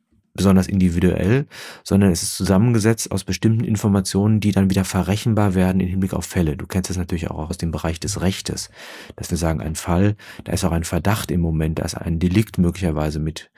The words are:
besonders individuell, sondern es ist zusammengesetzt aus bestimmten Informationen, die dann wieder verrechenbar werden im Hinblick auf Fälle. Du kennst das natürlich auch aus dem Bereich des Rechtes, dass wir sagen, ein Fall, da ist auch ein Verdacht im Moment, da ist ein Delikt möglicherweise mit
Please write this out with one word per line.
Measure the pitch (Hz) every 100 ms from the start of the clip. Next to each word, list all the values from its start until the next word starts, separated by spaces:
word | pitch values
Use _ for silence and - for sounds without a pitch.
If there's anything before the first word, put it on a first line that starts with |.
| _ _ _
besonders | - 95 95 90
individuell, | 98 92 85 90 82 87 127 143 - - -
sondern | - 98 98
es | -
ist | - -
zusammengesetzt | 98 95 120 117 104 113 -
aus | 95
bestimmten | - 95 113 113
Informationen, | 120 104 110 101 92 95 104 110
die | 104
dann | 98 95
wieder | 92
verrechenbar | 92 95 85 104 - 107 104
werden | 92 92 92
im | 90
Hinblick | 95 95
auf | -
Fälle. | 82 - 82 71
Du | 87
kennst | 95 90
das | 90
natürlich | 85 87 80
auch | 80 80
aus | 85
dem | 85
Bereich | 82 85 90
des | - 101
Rechtes, | 90 95 - - - - - - - -
dass | -
wir | 85
sagen, | 82 78
ein | 76 80
Fall, | - 87 101 107 - -
da | -
ist | -
auch | 92
ein | 82
Verdacht | 85 90 98 107 -
im | 87
Moment, | 82 78 80 80
da |
ist | - -
ein | - 82
Delikt | 90 92 113 -
möglicherweise | 87 87 92 76 76 76
mit | 76 78 -